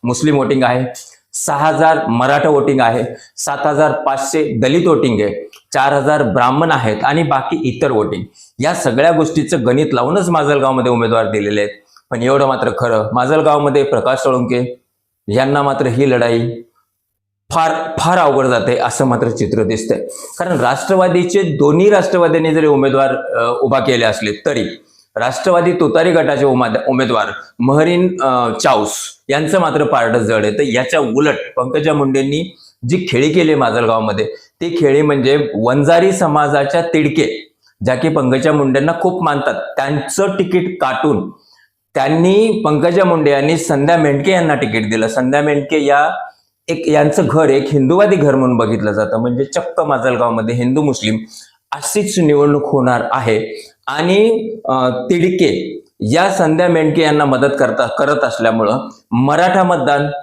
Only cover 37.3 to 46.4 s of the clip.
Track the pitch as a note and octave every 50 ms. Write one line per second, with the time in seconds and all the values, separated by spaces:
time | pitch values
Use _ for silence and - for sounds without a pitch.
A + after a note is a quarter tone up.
37.3 | - - - _ _ _ _ _ _ _ G#2+ F#2+ B2+ B2+ - D#3+ D3+ D3+ C3+ B2+
38.3 | B2+ C3+ B2+ D#3 D3+ D3+ C#3 C3+ B2+ C#3 C3+ D#3 E3+ E3+ - F#3 F#3 F#3 F3 D#3+
39.3 | C#3+ C#3+ - - A2 G2+ - - - - C3+ C#3 D3+ D3 C#3 - - - G3 G3
40.3 | F#3 F#3+ F#3+ - - F3+ F3 F#3 - - - C3 B2+ B2+ - D3+ C#3+ G2+ F#2+ -
41.3 | - _ _ _ _ _ _ _ _ _ _ _ _ C#3 C3+ C#3 D#3 E3 E3+ F3+
42.3 | F#3+ G#3 A3 A3+ G#3+ A3 - D3+ D3+ D3 C3+ E3+ E3+ F#3+ F#3+ F3+ E3+ E3 D3+ D3
43.3 | C#3+ - - D3 E3 D#3 E3 - D#3+ C#3 C#3 D3+ E3+ E3+ D#3 D3 C#3+ C#3+ C#3+ G3
44.3 | F#3+ F3+ E3+ D#3+ D3 B2 B2+ A2 G#2+ A2+ G#2+ G#2 A2 A2 A2 A2+ A2 B2+ B2+ B2+
45.3 | C3+ D3 D3 D3+ D3 C#3+ C#3 C#3+ D#3+ D#3 C#3+ C#3 C#3+ C#3+ D3 D#3 - - - -
46.3 | - _